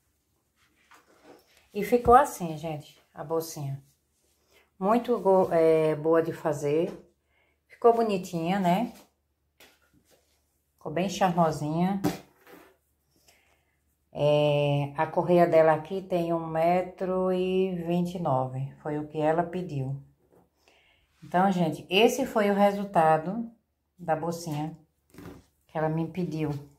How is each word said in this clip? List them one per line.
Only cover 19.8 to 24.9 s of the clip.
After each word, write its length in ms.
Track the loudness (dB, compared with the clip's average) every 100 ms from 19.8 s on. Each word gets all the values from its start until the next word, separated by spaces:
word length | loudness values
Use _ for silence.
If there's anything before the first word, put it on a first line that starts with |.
| -6 -8 -14 _ _ _ _ _ _ _ _ _ _ _
Então, 300 | -4 0 2
gente, 340 | 2 0 -2 -2
esse 340 | 2 2 2
foi 240 | -2 0 0
o 60 |
resultado 960 | 2 2 2 -2 2 4 2 0 -8 -10 -16 _ _ _ _
da 160 | -4
bolsinha 640 | -4 -4 -8 -8 -8 -8 -12 _